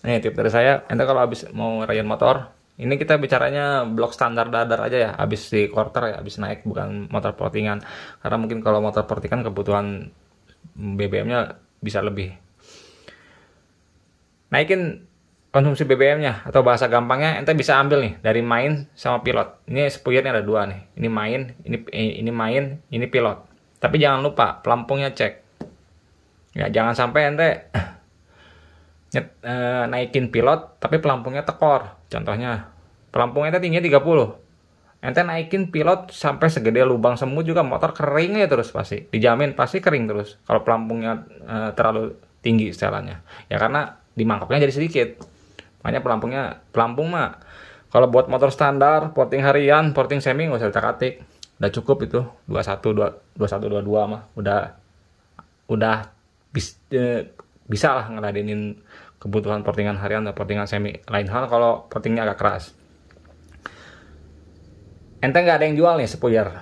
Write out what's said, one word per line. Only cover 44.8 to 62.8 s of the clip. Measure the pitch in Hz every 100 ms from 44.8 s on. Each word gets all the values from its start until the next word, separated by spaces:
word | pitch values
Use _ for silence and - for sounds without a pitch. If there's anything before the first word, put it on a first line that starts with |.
| 165 156 117 - - _ _ - - _
Makanya | - 123
pelampungnya, | 139 110 117 131 127 - _
pelampung | - 117 120 160
mah, | 175 123 - - - - - _
kalau | 120 123
buat | 123 127
motor | 127 135
standar, | - 147 139 143 156 156
porting | 156 127 135
harian, | 139 139 143 147 156
porting | 143 127 143
semi, | 139 135 160
nggak | 123
usah | 110
ditarik-atik. | 104 - - 127 123 - _ - _
Udah | 101
cukup | 117 113 135 113
itu, | 120 123 -
dua | - 101 98
satu, | 98 113
dua, | 104 101 - _ -
dua | 101
satu, | 101 107
dua | 104 101
dua | 107 104
mah. | 110 -
Udah, | - 101 101 - - _ _ _ _ _ - _ _ -
udah | 110 110 110 107 _ _ _ _
bis-, | - - - _
eh, | 131 123 117 - - - _ -
bisa | 104 156
lah | 131 110
ngeladenin | 110 104 101 104 104 104 104 _ - - _
kebutuhan | 104 107 101 104
portingan | 101 101 104
harian | 101 101 107 107
atau |
portingan | 98 98 104 104
semi. | 104 104 104 -
Lain | 101 98
hal | 117 127
kalau | 120 120 113 -
portingnya | 113 113 113 110
agak | 98
keras. | 104 95 - _